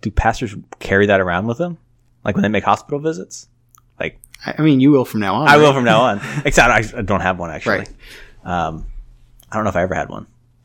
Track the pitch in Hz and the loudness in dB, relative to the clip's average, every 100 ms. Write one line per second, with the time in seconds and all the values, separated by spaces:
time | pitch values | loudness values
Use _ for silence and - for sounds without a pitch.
0 | 107 - 110 113 113 101 - - - 98 | -8 -2 0 0 -6 -10 -18 -14 -2 2
1 | 104 98 92 87 110 117 175 165 _ _ | 4 2 2 -2 -4 -4 -6 -8 _ _
2 | _ _ - 101 101 101 101 104 - 143 | _ _ -6 -2 0 0 0 -2 -2 -6
3 | 156 170 185 - - _ _ _ _ - | -6 -6 -10 -18 -20 _ _ _ _ -10
4 | - - - - - - 156 131 135 139 | -10 -10 -20 -16 -10 -2 2 4 6 4
5 | 120 110 98 104 151 147 151 135 120 110 | 2 -2 -2 0 4 6 6 4 4 4
6 | 123 101 - 143 147 - 123 113 110 - | 4 0 -6 -6 -2 4 4 4 0 -6
7 | 98 95 92 90 82 76 - 101 104 - | -2 -2 -2 -4 -6 -8 -4 -4 -4 -16
8 | - - - - - 90 80 80 - - | -20 -20 -20 -18 -8 -4 -4 -6 -12 -14
9 | - - _ _ - 107 107 101 95 90 | -18 -20 _ _ -10 -6 -2 -2 -2 -4
10 | 71 50 - _ _ _ | -8 -10 -18 _ _ _